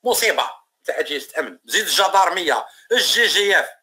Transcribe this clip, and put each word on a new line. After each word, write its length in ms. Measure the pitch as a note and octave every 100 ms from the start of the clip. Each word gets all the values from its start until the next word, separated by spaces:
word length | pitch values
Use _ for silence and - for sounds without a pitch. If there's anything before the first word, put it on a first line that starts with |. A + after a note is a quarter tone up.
مصيبه 480 | A#3+ - A3 F3 G#2+ - _ _
تاع 160 | - -
اجهزه 400 | D3+ C#3+ - -
امن، 200 | A#2+ F2 -
زيد 200 | G3+ G#3+
الجدارميه، 800 | - G3 F#3+ F3+ F#3+ E3 A#2 - - _
الجي 340 | A#3+ G#3 A#3 G#3+
جي 340 | F#3+ G3+ F3+
اف. 100 | - -